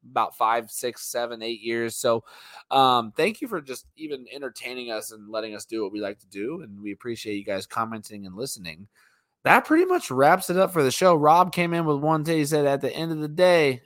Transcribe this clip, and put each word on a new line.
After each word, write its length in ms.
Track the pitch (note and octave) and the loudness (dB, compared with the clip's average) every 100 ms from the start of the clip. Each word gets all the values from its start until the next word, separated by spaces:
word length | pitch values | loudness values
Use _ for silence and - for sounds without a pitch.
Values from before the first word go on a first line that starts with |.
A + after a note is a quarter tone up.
| B2 | -6
about 260 | B2+ G2+ - | -4 -4 0
five, 360 | A2 A#2 A2 | 0 0 -2
six, 320 | - B2 - - | -8 -8 -8 -8
seven, 380 | A#2+ A#2+ A#2 | -6 -6 -8
eight 180 | A2+ A2+ | -8 -6
years. 340 | A2+ A#2 A#2 - | -4 -4 -4 -2
So, 280 | B2 A#2 - - - - _ | 0 0 -2 -20 -20 -20 _
um, 400 | C3+ C3 B2 A2+ B2 | 4 4 4 0 -2
thank 240 | F3 G#3+ | -2 -2
you 80 | C4 | -8
for 140 | F#3+ | -8
just 240 | C3+ B2 _ _ | -8 -14 _ _
even 300 | D3+ C#3 A#2 | -12 -12 -14
entertaining 560 | C3+ C3+ - B2+ B2+ A#2+ | -14 -14 -12 -12 -12 -8
us 200 | A2 G#2 | -8 -10
and 180 | A2 G#2 | -16 -10
letting 240 | A2 A2 G#2 | -8 -8 -12
us 100 | - | -8
do 180 | A2+ | -6
what 80 | G2+ | -6
we 100 | G#2 | -6
like 160 | G2+ G#2 | -8 -8
to 80 | _ | _
do, 340 | G2 A2+ E3+ | -10 -8 -8
and 180 | A2+ G2+ | -14 -12
we 100 | G#2 | -12
appreciate 440 | G2 B2 A2+ A2 G2+ | -10 -10 -8 -6 -8
you 100 | G#2 | -6
guys 220 | G2 F#2+ | -6 -6
commenting 580 | A#2 A2+ A2 - G#2 G2 | -6 -6 -8 -12 -16 -14
and 100 | F#2 | -10
listening. 520 | C3+ A#2 F2 D#2 G#2 _ _ _ _ _ | -10 -10 -14 -16 -20 _ _ _ _ _
That 200 | - A3+ - | 4 4 4
pretty 200 | D#4+ F#4 | 2 2
much 240 | F4+ - | 0 -2
wraps 400 | B2+ C#3+ F#3 F#3 | 4 6 6 2
it 80 | F3+ | 0
up 160 | F#3+ | 2
for 80 | F3 | 2
the 80 | C3 | 2
show. 220 | - F3+ | 4 4
Rob 400 | E3 D3 E3 F#3 | 6 6 6 6
came 180 | F3+ E3+ E3+ | 0 -2 0
in 100 | D#3+ | 0
with 120 | C#3+ | 0
one 260 | D3+ D#3 D3+ | 2 0 0
thing. 140 | D#3+ | 0
He 60 | C#3+ | 2
said, 180 | D3+ C#3+ | 2 2
"At 160 | C#3 | 2
the 100 | C3+ | -2
end 200 | - E3 | -4 -6
of 80 | D#3 | -4
the 80 | D3+ | -4
day," 560 | D3+ F3+ E3+ D3 B2 | 2 6 6 4 0